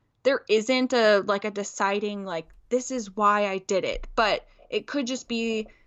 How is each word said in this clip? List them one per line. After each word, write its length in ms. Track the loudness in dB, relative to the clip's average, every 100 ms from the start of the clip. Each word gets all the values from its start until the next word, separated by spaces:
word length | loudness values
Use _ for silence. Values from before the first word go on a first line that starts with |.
| _ _
there 220 | 0 0 2
isn't 460 | 0 2 0 2
a, 300 | 4 6 4 4
like, 200 | -2 -2
a 60 |
deciding, 760 | -6 -8 -2 -2 0 -4 -6 -8
like, 220 | -8 -10 -16 -4
"This 220 | -4 -2
is 240 | -6 -6 0
why 320 | 2 4 2
I 100 | -2
did 280 | -2 0 0
it," 220 | -4 -4 0
but 300 | 2 0 -4 _ -8
it 160 | -6 -4
could 220 | -4 -4
just 200 | -4 -4
be, 400 | -4 -2 -4 -6 -12